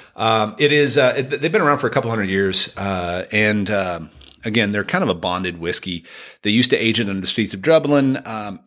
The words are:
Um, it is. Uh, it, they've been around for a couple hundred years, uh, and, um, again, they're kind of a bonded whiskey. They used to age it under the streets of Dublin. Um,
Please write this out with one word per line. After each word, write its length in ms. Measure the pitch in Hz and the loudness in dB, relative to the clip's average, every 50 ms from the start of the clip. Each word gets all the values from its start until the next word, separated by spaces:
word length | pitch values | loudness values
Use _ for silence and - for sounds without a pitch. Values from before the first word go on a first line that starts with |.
| - - _ | -20 -18 _
Um, 400 | - 107 113 113 110 107 107 - | -2 0 2 2 2 0 0 0
it 160 | - 147 147 147 | 2 2 4 4
is. 240 | 147 143 135 123 | 4 2 4 4
Uh, 160 | 143 131 127 113 | 4 4 4 2
it, 120 | 139 131 131 | 0 -2 -4
they've 220 | 147 127 143 165 | -4 -2 -2 0
been 100 | 165 214 | 0 2
around 160 | 175 147 143 131 | 2 2 2 2
for 80 | - | 0
a 20 | 117 | 0
couple 200 | - 135 120 117 | 0 0 -2 -2
hundred 200 | 113 110 98 95 | -2 -2 -2 0
years, 460 | 95 98 98 95 92 - - - - | 0 2 2 2 0 0 -2 -4 -6
uh, 500 | 98 98 98 95 90 87 87 87 90 - - | -6 -4 -4 -4 -2 -4 -4 -4 -6 -4 -2
and, 380 | - 107 107 107 104 104 98 101 | 0 2 2 2 2 0 0 -2
um, 380 | 107 98 92 90 87 82 80 78 - - - - - _ - | -2 -2 -2 -2 -4 -8 -10 -14 -18 -20 -20 -20 -18 _ -6
again, 300 | 113 107 117 107 101 104 | -2 2 2 2 2 0
they're 100 | 104 101 | -2 -2
kind 200 | - - 185 190 | -2 -2 0 0
of 40 | 113 | 0
a 40 | 90 | 0
bonded 460 | 85 92 90 90 92 92 90 85 82 | 0 -2 -2 -2 -2 -2 -4 -6 -6
whiskey. 420 | 82 85 - - - 92 87 85 - - - - - - - _ | -4 -4 -4 -4 -6 -8 -10 -10 -12 -16 -20 -20 -20 -20 -16 _
They 80 | - 104 | -2 2
used 200 | 107 120 120 - | 2 4 4 4
to 60 | 131 | 2
age 220 | - 113 113 110 113 | 2 2 2 0 0
it 80 | 113 | -2
under 140 | 101 98 95 | -2 -4 -4
the 60 | 92 | -4
streets 260 | - - - 110 98 - | -4 -2 -2 -2 -2 -4
of 80 | 95 | -4
Dublin. 600 | 95 156 160 160 143 143 147 143 135 135 131 - - | 0 2 2 4 4 2 2 2 2 2 0 -2 -6
Um, 340 | - 113 110 104 104 95 - _ | -8 -10 -10 -10 -10 -12 -14 _